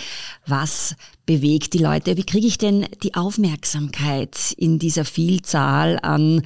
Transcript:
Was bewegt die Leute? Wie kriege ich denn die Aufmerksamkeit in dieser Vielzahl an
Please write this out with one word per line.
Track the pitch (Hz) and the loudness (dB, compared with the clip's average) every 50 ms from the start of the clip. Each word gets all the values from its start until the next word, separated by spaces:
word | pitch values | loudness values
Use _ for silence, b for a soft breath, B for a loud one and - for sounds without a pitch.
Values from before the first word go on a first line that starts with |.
| B B B B B B B B B - | B B B B B B B B B -2
Was | 143 135 151 - - - - - - B B B B B _ | -2 0 0 2 2 2 2 0 -2 B B B B B _
bewegt | - 160 143 139 147 151 151 - - - | 0 2 2 4 2 2 0 0 0 0
die | 170 | 2
Leute? | 160 151 151 156 - 175 180 | 2 2 0 0 0 -2 -2
Wie | 175 196 | -2 -2
kriege | - 180 220 220 233 | -2 0 0 2 0
ich | - - | 0 0
denn | 220 208 202 202 196 - - - - | 0 2 2 2 0 -2 -6 -6 -6
die | 190 - | -4 -2
Aufmerksamkeit | 175 175 202 208 226 202 170 151 147 - - - 147 147 139 - - 147 147 139 135 - - - - - - - | -2 -2 -2 0 0 0 0 0 -2 -4 -4 -2 -2 -4 -6 -4 -4 -2 -2 -2 -2 -4 -4 -4 -2 -2 -2 -2
in | - 175 160 165 156 | 0 0 2 2 2
dieser | 170 160 156 165 147 | 0 0 0 0 -2
Vielzahl | - - 170 165 175 190 175 - - - 147 139 139 139 151 160 165 170 - | -2 -2 0 0 2 0 0 0 0 0 0 2 2 2 2 2 2 0 0
an | - 151 151 151 156 156 165 160 151 | -2 0 0 2 4 4 4 2 0